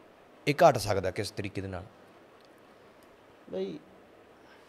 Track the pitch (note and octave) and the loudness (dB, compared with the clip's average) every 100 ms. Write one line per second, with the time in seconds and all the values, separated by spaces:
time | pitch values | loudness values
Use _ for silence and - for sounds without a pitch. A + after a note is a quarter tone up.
0 | - - - - - C#3+ E3 A#2+ G#2+ G2 | -20 -20 -20 -8 -4 6 6 6 0 -2
1 | F#2 F2+ G#2 - G2+ - F#2+ F2+ G2 - | -2 -4 -6 -8 -10 -8 -10 -10 -14 -20
2 | - - - - - - - - - - | -20 -20 -20 -20 -20 -20 -20 -20 -20 -20
3 | - - - - - F#3 F#3+ - - - | -20 -20 -20 -20 -12 -8 -8 -10 -18 -20
4 | - - - - - - | -20 -20 -20 -20 -20 -20